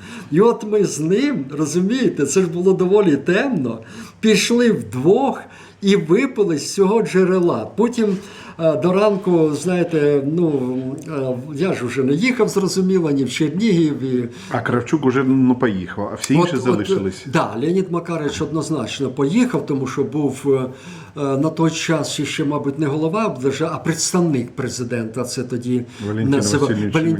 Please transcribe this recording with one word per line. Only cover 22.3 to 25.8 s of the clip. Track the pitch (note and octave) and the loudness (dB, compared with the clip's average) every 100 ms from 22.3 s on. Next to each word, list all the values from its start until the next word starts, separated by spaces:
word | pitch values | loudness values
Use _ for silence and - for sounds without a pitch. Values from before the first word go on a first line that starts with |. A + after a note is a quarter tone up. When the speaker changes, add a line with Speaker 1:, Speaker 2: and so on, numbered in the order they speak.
| - | -4
Speaker 1:
мабуть, | C#3+ D3 C#3+ C#3 | -2 -2 -4 -2
не | D3+ | -2
голова | D3+ D#3+ G3+ G#3+ C3 | -2 -2 -2 -2 -2
держави, | C3 C3 E3 | -2 -2 -4
а | D3+ | -4
представник | D#3+ D#3+ - F3+ E3+ C3 A#2 | -4 -2 0 2 2 0 -2
президента, | - B2 - A#2+ A#2+ A2 B2+ | -6 -6 -6 -4 -4 -4 -6
це | A#2+ C3 | -6 -6
тоді | A#2 A#2+ B2 B2 | -6 -4 -2 -2